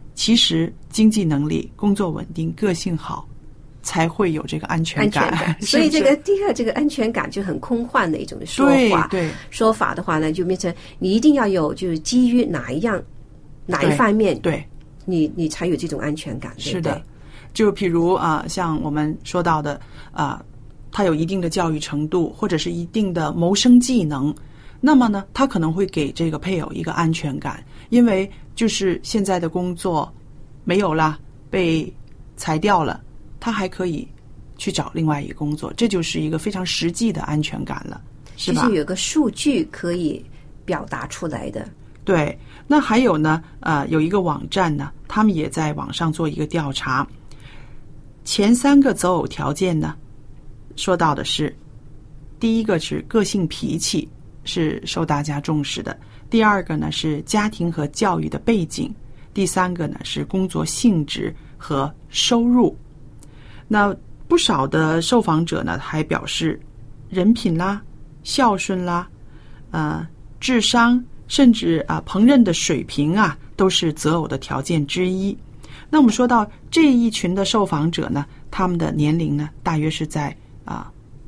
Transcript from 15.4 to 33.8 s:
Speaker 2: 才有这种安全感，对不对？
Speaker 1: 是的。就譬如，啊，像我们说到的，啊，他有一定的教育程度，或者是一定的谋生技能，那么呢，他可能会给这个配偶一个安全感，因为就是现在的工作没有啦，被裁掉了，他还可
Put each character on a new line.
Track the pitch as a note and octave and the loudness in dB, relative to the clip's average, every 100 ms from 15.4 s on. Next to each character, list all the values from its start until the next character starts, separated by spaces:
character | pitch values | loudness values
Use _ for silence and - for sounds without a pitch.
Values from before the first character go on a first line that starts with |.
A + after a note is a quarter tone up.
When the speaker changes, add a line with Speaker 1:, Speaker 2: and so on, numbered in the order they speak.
| D#3+ | -4
Speaker 2:
才 | - F3 | -2 -2
有 | D3+ | -2
这 | E3 | -4
种 | D3 | -6
安 | C#3 | -4
全 | D#3 - G2 | -6 -6 -10
感， | - - | -10 -10
对 | D3 | -6
不 | F3 | -4
对？ | |
Speaker 1:
是 | |
的。 | D#3+ D3 - - - - - | -2 -4 -8 -18 -20 -18 -10
就 | - G#3+ | 2 2
譬 | G3+ F#3+ | 2 0
如， | E3+ E3+ | 2 2
啊， | F#3 E3 D#3 - | 2 2 0 -2
像 | - E3+ D#3 | -4 -2 -2
我 | D#3+ | -2
们 | D3 D3+ D#3+ | -2 -2 -4
说 | - F3+ | -4 -2
到 | F3 D#3+ | 2 0
的， | D3 C#3+ - - - | -2 -6 -10 -18 -12
啊， | - D3 C3 - - - - - | -4 -4 -4 -12 -20 -20 -18 -10
他 | - | 0
有 | G3 | 2
一 | D#3 | 2
定 | E3 F#3+ | 0 -2
的 | E3+ | -2
教 | F3 E3+ | 0 0
育 | D3+ | -2
程 | D3+ C#3+ D3+ | -4 -4 0
度， | F3+ E3 | 0 0
或 | - G#3 | -2 -2
者 | E3 | -2
是 | F3 | -2
一 | E3+ E3+ | -6 -4
定 | A3+ G3+ | -2 0
的 | E3+ D3+ | 0 -2
谋 | E3+ E3+ | 0 2
生 | G3 B3 B3 | 4 8 8
技 | B3 B3+ | 8 2
能， | D#3+ C#3+ C#3+ D3+ - - - - | 2 0 -2 -4 -10 -20 -20 0
那 | C4 | 6
么 | C4+ A#3 | 6 6
呢， | G3+ G3 | 2 -4
他 | - C#4 | 0 0
可 | F#3+ | 2
能 | D#3+ | 0
会 | E3 F#3+ | 0 0
给 | - C#3+ | 0 -2
这 | - E3 | -2 -2
个 | D3+ | -2
配 | F3+ F#3 | -2 -4
偶 | D3 | -4
一 | - | -6
个 | E3 | -4
安 | - E3 | 0 0
全 | E3 D3+ C#3+ | 0 -2 -4
感， | D3+ - - - - | -6 -10 -14 -20 0
因 | A#3+ A#3+ | 6 6
为 | F#3+ G3 - - | 4 0 -6 -16
就 | - A#3 | -2 -2
是 | - F#3+ E3 | 0 0 -2
现 | - A3+ | -2 -2
在 | G3 F#3 | 0 0
的 | E3 | 0
工 | F3+ F3+ | -2 -4
作 | E3+ F#3+ E3 - - - - - - | -4 -2 -2 -2 -8 -20 -20 -20 -10
没 | - F3+ | 0 2
有 | G3 | 2
啦， | D#3 D#3+ D#3+ - - - | 2 2 0 -10 -20 -4
被 | F#3+ F3 D#3+ D3+ - - - - - | 0 2 0 -2 -10 -18 -18 -20 -10
裁 | - D#3 | -2 0
掉 | G3+ F#3+ | 4 4
了， | D3 - - - - - | 2 -4 -12 -18 -18 -8
他 | - | -6
还 | G#3 F#3+ | -4 -4
可 | - | -4